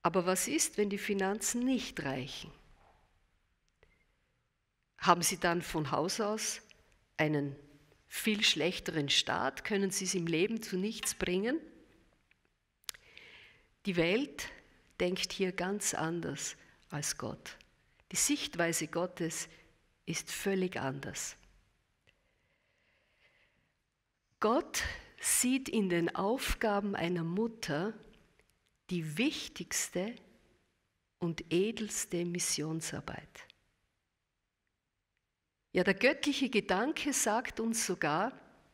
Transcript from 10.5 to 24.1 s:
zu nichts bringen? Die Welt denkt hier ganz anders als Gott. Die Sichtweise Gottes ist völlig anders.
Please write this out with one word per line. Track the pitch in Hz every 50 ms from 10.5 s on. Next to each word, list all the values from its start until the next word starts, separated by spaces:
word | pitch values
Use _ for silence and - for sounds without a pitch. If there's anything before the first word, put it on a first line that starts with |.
| 226 220
zu | - - 196
nichts | 180 190 214 226 - - - -
bringen? | - - 185 180 190 202 233 285 330 - - - - - - - _ _ _ _ _ _ _ _ _ _ _ _ _ _ _ _ _ _ - - - _ - - - - - - - - - - _ _ _ _ _ _
Die | 202 180
Welt | 175 160 170 190 233 285 294 - - - - - - - - _ _ _ _ _ _
denkt | 180 180 185 180 - -
hier | - - 190 185
ganz | 180 - 175 185 202 208 - - -
anders | - 156 160 170 170 165 - 139 139 - - - - - - - _ _ _
als | - 147 147 - -
Gott. | - - - - - - - - - - _ _ _ _ _ _ _ _ _
Die | -
Sichtweise | - - - 294 285 - - - 170 170 165 165 - 160
Gottes | 151 - 165 175 175 - - 175 160 - - - - - - - _ _ _ _ _ _ _ _
ist | - 165 - - -
völlig | - - - 202 196 190 185 180 - -
anders. | - 135 131 139 139 135 - - - - - - - - _ _ _ _ _ _ _ _ _ _ _ _ _ _ _ _ _ _ _ _ _ _ _ _ _ _ _ _ _ _ _ _ _ _ _ _ _ _ _ _ _ _ _ _ _ _ _ _ _ _ _ _